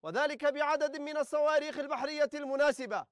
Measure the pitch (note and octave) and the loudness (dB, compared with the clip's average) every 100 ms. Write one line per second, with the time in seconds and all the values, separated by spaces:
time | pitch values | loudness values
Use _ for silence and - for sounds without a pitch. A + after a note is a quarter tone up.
0 | D#3 F#3 D4 C4+ C#4+ C#4+ D4 D4+ D4 D4 | -4 -2 -2 0 0 2 2 2 2 -2
1 | D4 D4+ C#4+ D4+ D4+ D#4 D4+ D4 C#4 C#4 | -4 -2 0 2 4 4 2 -6 -4 -4
2 | C#4 D4+ D4 D4 C#4 C4+ D4 C4+ B3 G3+ | -4 0 0 0 -4 2 2 2 -4 -6
3 | - | -6